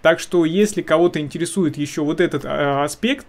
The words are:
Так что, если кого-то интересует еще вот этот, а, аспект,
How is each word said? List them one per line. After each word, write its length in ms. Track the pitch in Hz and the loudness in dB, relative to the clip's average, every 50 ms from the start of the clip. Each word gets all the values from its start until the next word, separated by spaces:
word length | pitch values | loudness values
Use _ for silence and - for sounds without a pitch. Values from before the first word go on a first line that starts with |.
Так 200 | - 156 175 - | 6 4 2 2
что, 240 | - - - 175 165 | -2 0 2 2 2
если 360 | 160 165 196 214 208 - 180 | 2 2 2 2 2 0 -6
кого-то 380 | 165 - 160 160 175 175 170 160 | 0 2 2 4 4 2 2 -2
интересует 580 | 151 139 - 160 170 160 - 196 180 147 - | -6 -6 -4 -6 -6 -4 -2 0 0 0 0
еще 280 | 147 147 139 - 165 147 | -4 -6 -6 -4 -4 -2
вот 160 | 147 160 160 | -2 0 0
этот, 240 | 175 - - 143 - | 0 0 0 -4 -4
а, 400 | - - 143 147 143 139 139 143 | -4 -2 -2 0 0 0 0 -2
аспект, 400 | 151 - - - 233 277 277 - | -4 -4 -4 -2 -2 -2 -4 -8